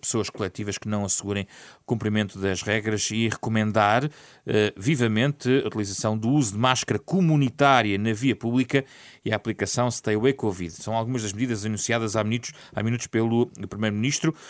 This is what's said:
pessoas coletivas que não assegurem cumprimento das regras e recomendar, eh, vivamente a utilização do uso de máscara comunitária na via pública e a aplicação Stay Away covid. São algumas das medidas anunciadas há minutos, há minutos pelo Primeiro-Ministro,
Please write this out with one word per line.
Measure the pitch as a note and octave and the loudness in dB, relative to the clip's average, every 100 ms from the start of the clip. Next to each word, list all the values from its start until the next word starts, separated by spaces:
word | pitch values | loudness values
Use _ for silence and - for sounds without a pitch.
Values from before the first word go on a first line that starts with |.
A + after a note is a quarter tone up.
pessoas | - A2+ G2+ | -4 -2 -4
coletivas | - G2 - G2+ G2 | -4 -6 -6 -6 -6
que | G#2 | -4
não | G#2 G2+ | -2 -2
assegurem | - G2 G2+ G2 - - - - | -2 -2 -4 -4 -12 -20 -20 -4
cumprimento | A#2 A2+ G#2+ G#2 G2 | -2 0 -2 -2 -4
das | G2 F2+ | -2 -2
regras | - A2 G#2+ G#2+ - | -2 -2 -2 -2 -2
e | A2 A2+ | -2 -2
recomendar, | - A#2 A2 G#2+ G#2+ G#2 A2+ D3 - - - - | -2 -2 0 2 2 4 4 0 -6 -20 -14 -2
eh, | G#2+ G#2+ - | 2 2 0
vivamente | G2+ D3+ A#2 G#2+ C#3 C#3+ B2 C3 | -2 2 2 2 0 0 2 2
a | - | 2
utilização | A2+ G2+ G2 A2 A2 | -4 -4 -2 -2 0
do | A2+ | 2
uso | D3 A#2 | 2 2
de | G#2 | 2
máscara | B2+ B2+ - G#2+ | 2 2 0 -2
comunitária | - F#3+ E3+ D3+ C3 - C#3 C3 G#2+ G2 | 0 2 4 4 2 2 4 6 4 2
na | A2 | 0
via | G#2+ C3 G#2+ | 0 0 0
pública | A#2 B2 B2+ C#3 C3+ - - - | 0 0 2 0 -2 -10 -20 -10
e | A#2 | -4
a | A2 | -2
aplicação | A2+ G2+ G#2 B2 B2 | -2 -4 -2 0 0
Stay | A#2+ - G#2+ | 0 0 2
Away | B2 | 2
covid. | C3+ A2 F2+ F2 | 0 -2 -4 -8
São | - - A2+ | -8 -4 -4
algumas | A2+ B2+ | -2 -4
das | G#2+ | -4
medidas | G2+ B2+ A2 | -4 -2 -2
anunciadas | G#2+ G#2 - A#2 A2+ A2 | -2 -4 0 0 0 0
há | |
minutos, | G#2+ A2 - - - | 0 -2 -6 -16 -10
há | - | -4
minutos | A2 A#2+ - | -2 -2 -2
pelo | A2+ A2+ A#2 A#2 - G2 | 0 2 2 0 -4 -12
Primeiro-Ministro, | G2+ G#2+ G#2 B2 D3 D#3+ - | -4 -2 0 -2 0 -2 -4